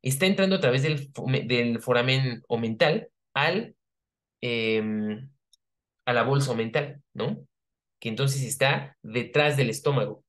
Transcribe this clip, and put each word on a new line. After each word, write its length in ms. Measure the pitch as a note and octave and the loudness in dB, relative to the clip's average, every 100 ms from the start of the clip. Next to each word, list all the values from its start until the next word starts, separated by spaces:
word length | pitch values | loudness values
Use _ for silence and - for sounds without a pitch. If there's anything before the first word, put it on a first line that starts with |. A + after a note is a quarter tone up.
Está 260 | C3 C3 F#3+ | -2 0 2
entrando 280 | G3 F#3+ F#3+ | 4 2 4
a 40 | |
través 240 | C3 C3 | 2 2
del 280 | D3+ D3+ C#3 | 0 -2 -6
fome-, 340 | - B2 C3 A2+ | -8 -2 -2 0
del 360 | B2 A#2+ A#2 | 0 0 -2
foramen 640 | B2+ A#2+ B2 C3 C3 A2+ _ | 2 2 4 2 0 -4 _
omental 640 | A#2 A#2 A2 D#3+ F#3+ - _ _ | -2 -2 2 2 2 -4 _ _
al, 420 | C3 D3+ F#3+ A#3 _ _ _ _ _ _ _ | 0 0 0 -6 _ _ _ _ _ _ _
em, 920 | B2 A#2 A2+ A2 G#2+ G#2+ G#2+ G#2+ C3+ _ _ _ _ _ _ _ - | -4 -2 0 0 0 -4 -4 -6 -12 _ _ _ _ _ _ _ -2
a 80 | |
la 100 | A#2+ | 0
bolsa 280 | A#2 C#3 C3+ | 2 2 0
omental, 500 | A2+ A2+ D3+ C#3+ - _ | -2 -2 -2 -4 -10 _
¿no? 320 | - A#2+ G#3+ - _ _ _ _ _ | -6 -4 -4 -10 _ _ _ _ _
Que 100 | A#2 | -8
entonces 340 | A2 C3+ C3+ | -2 0 0
está 520 | A#2+ - C3+ D#3 - _ | -4 0 2 0 -6 _
detrás 560 | A2 A#2 A#2 D3 D3 C#3 | -6 -4 0 2 2 2
del 140 | A#2+ | 0
estómago. 520 | A2 D3 C3+ G#2 - | 0 0 0 -2 -6